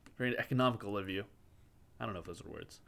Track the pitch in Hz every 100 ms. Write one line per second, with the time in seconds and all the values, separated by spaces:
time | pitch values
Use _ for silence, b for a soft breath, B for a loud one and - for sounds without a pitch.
0 | - - 123 - - 127 127 113 101 101
1 | 95 95 101 - - - - - - -
2 | 113 90 85 82 - 78 - -